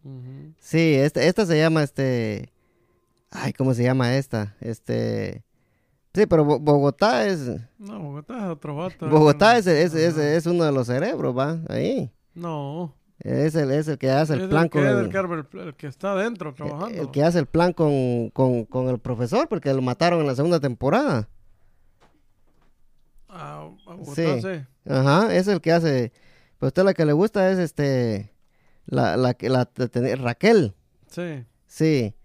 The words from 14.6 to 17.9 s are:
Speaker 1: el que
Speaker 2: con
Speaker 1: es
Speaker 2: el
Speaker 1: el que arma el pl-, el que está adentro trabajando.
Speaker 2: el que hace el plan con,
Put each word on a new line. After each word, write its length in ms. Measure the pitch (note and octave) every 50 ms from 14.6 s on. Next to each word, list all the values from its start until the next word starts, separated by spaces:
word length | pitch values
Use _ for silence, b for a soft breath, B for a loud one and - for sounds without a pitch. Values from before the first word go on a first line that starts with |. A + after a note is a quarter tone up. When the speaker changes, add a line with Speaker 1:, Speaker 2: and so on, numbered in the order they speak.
| E3+
Speaker 1:
el 60 | E3
que 80 | - D3+
Speaker 2:
con 80 | C#3+ C#3
Speaker 1:
es 60 | B2+
Speaker 2:
el 40 | A#2+ A#2
Speaker 1:
el 40 | G#2
que 60 | - G3
arma 160 | F3+ F3 E3+
el 80 | D#3+ C#3+
pl-, 180 | _ - F#3+ F3+ E3+
el 60 | C#3
que 100 | _ -
está 240 | C#3+ B2+ _ - G3
adentro 440 | G3+ F#3 G3+ A#3 A#3+ F3+ F3+ D#3 C3
trabajando. 460 | C3 D3+ C#3+ D3 D3 F#3+ A#3+ A3+ -
Speaker 2:
el 60 | D3+ B2+
que 100 | C3 C#3
hace 160 | D3 E3 F3 F3
el 80 | C#3+
plan 260 | - - D#3+ E3+ F3+
con, 580 | E3 - E3 D3+